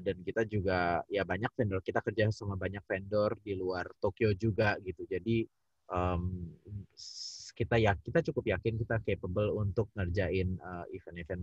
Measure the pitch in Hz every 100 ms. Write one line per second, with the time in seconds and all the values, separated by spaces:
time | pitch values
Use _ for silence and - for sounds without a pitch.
0 | 92 90 92 101 113 107 95 92 87 85
1 | - 98 90 104 117 - 110 95 - 110
2 | 113 104 107 107 104 95 95 98 - 95
3 | 98 104 104 113 107 95 92 90 87 -
4 | 104 - 110 98 113 98 104 92 95 90
5 | 87 92 95 113 110 _ _ _ - 90
6 | 90 87 90 90 85 78 - 104 - -
7 | - - - - - - 110 117 107 98
8 | - 165 160 139 113 92 117 110 110 113
9 | 110 95 92 92 104 90 104 95 104 104
10 | 87 87 90 95 92 92 90 87 85 92
11 | 85 85 82 90